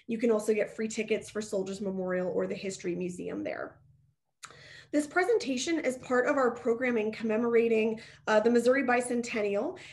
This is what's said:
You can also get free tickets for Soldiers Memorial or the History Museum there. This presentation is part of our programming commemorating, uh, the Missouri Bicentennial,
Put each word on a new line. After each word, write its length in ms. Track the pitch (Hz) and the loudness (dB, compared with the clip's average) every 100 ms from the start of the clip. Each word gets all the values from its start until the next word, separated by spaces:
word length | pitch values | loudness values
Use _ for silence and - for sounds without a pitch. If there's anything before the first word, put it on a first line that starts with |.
| - | -6
You 100 | 226 | 0
can 120 | 240 | 2
also 220 | 214 214 | 2 2
get 200 | 214 - | 0 0
free 140 | - 220 | -2 -6
tickets 420 | 220 220 214 - | -4 -2 -2 -4
for 120 | 208 | -8
Soldiers 400 | 220 202 190 196 | -4 -4 -4 -4
Memorial 480 | 196 190 185 180 180 | -6 -4 -2 -2 -2
or 180 | 185 185 | -2 -2
the 80 | 190 | -4
History 400 | 196 190 180 175 | -6 -6 -6 -4
Museum 480 | 180 180 175 - | -4 -6 -8 -6
there. 320 | - - - - _ _ _ _ _ _ - - - - - | -6 -6 -10 -14 _ _ _ _ _ _ -20 -20 -20 -20 -4
This 120 | 294 294 | -2 0
presentation 760 | 349 359 453 - 254 330 330 | 0 2 2 0 -4 -2 -2
is 160 | 262 254 | -2 -4
part 300 | - 254 247 | 0 2 2
of 100 | 277 | 4
our 120 | 247 | 2
programming 640 | 233 247 233 254 240 214 | 0 -2 0 0 0 -2
commemorating, 880 | 214 220 214 240 233 233 220 220 220 - - - | -4 -2 0 2 4 4 2 2 -2 -10 -10 2
uh, 140 | 214 | 4
the 100 | 226 | 6
Missouri 340 | 240 233 269 | 4 6 4
Bicentennial, 920 | 247 240 247 240 233 233 208 202 277 370 - | 4 2 2 -2 -2 -2 0 0 -2 -6 -14